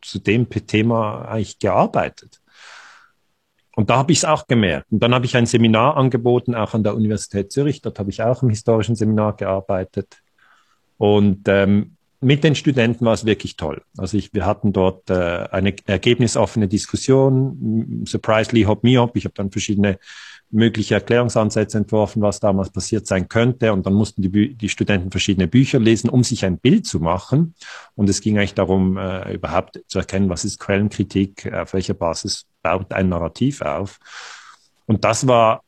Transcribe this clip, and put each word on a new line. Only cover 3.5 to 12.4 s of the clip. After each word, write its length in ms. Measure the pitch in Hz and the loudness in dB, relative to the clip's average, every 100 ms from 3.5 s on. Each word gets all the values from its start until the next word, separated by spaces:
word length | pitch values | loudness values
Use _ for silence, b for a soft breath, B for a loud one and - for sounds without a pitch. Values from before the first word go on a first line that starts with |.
| _ _ - | _ _ -4
Und 140 | 101 | 2
da 80 | 120 | 2
hab 140 | 135 | 4
ich's 140 | 156 165 | 2 2
auch 220 | 151 - | -2 0
gemerkt. 440 | 123 98 73 - | 0 2 -2 -4
Und 80 | 110 | -2
dann 140 | 117 | 2
hab 100 | 123 | 2
ich 140 | 127 127 | 2 0
ein 80 | 120 | 2
Seminar 500 | 120 117 110 123 151 | 4 4 4 4 2
angeboten, 560 | 131 123 120 123 120 | 0 0 0 0 0
auch 200 | 120 104 | -4 -2
an 100 | 113 | -2
der 120 | 104 104 | -2 0
Universität 560 | 107 104 - 101 98 | -2 -2 -4 -6 -6
Zürich. 300 | - 143 143 | -2 -2 -4
Dort 160 | 113 - | -8 -8
hab 120 | 98 | -8
ich 120 | 95 | -4
auch 220 | 113 127 | -2 0
im 60 | 127 | 0
historischen 460 | 107 - 113 107 113 | -2 0 0 0 -2
Seminar 420 | 110 107 107 101 | 0 2 0 -2
gearbeitet. 800 | 98 95 95 98 95 - 98 - _ _ b b b b _ _ | -4 -4 -2 -4 -4 -8 -10 -14 _ _ b b b b _ _
Und, 500 | 104 104 104 98 - | 2 4 4 2 2
ähm, 480 | 98 98 101 107 _ _ _ | 2 4 2 0 _ _ _
mit 240 | 127 143 | 2 4